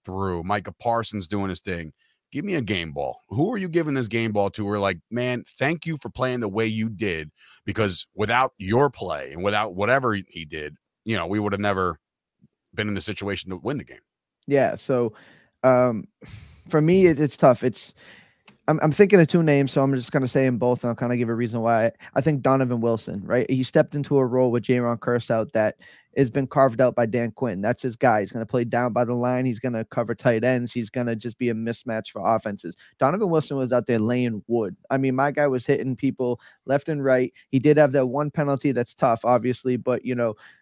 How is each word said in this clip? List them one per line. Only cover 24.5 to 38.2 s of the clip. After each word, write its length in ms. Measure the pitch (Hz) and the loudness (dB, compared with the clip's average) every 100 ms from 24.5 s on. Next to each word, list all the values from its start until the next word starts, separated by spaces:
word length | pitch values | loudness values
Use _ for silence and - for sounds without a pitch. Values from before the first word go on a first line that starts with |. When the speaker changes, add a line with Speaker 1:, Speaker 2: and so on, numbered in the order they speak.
Speaker 2:
with 120 | 120 | 0
Jaron 360 | 98 123 120 117 | 0 0 0 -2
Kershaw 460 | - 120 - 113 107 113 | -2 -2 0 -2 0 0
that 220 | 107 - - - _ - | 0 -2 -16 -20 _ 0
has 120 | 127 | 0
been 180 | 143 127 | 0 -2
carved 340 | 143 135 113 | 4 4 4
out 140 | 127 120 | 2 2
by 100 | 117 | 0
Dan 260 | 120 117 | 0 -2
Quinn. 300 | - 123 92 | -4 -4 -2
That's 220 | 104 120 | -2 -2
his 120 | 127 110 | -4 0
guy. 260 | 131 107 | 2 2
He's 100 | 98 | 0
gonna 140 | 120 110 | -6 -4
play 180 | 127 | -2
down 300 | 120 120 123 | -2 -2 -2
by 120 | 113 120 | 0 -2
the 80 | |
line. 320 | 120 123 127 131 | -2 -2 -2 -2
He's 140 | 104 | -4
gonna 260 | 131 113 113 | -4 -6 -6
cover 280 | - 117 | -6 -4
tight 300 | 110 127 113 | -2 0 0
ends. 300 | 123 127 120 | 0 0 -2
He's 160 | 123 110 | -6 -6
gonna 260 | 127 120 110 | -4 -4 -4
just 220 | 120 - | -8 -6
be 120 | 120 | -4
a 40 | |
mismatch 560 | 113 113 117 120 110 - | -2 -4 -6 -6 -8 -8
for 120 | 107 | -4
offenses. 520 | 95 110 107 101 85 - - - | 0 0 -2 -8 -10 -14 -14 -2
Donovan 300 | 135 190 196 | 0 0 0
Wilson 280 | 160 - 139 | 0 0 -4
was 140 | 127 | 0
out 140 | 123 113 | 0 0
there 140 | 117 | 0
laying 440 | 107 123 123 107 - | 0 0 -2 -4 -4
wood. 280 | 120 101 - - | -2 -2 -6 -4
I 80 | 135 | -2
mean, 180 | 135 131 | 0 0
my 160 | 143 | 0
guy 160 | 143 147 | 0 0
was 180 | 127 135 | 0 0
hitting 300 | 139 131 127 | -2 -2 -2
people 440 | 135 - 123 120 - _ - | -4 -2 -4 -4 -10 _ -2
left 240 | 139 - | -2 -2
and 140 | 147 | -2
right. 280 | 135 127 127 - - | 2 2 0 -6 -2
He 100 | 135 | 2
did 180 | 147 147 | 4 6
have 140 | 147 | 6
that 140 | 135 131 | 4 0
one 240 | 135 | 0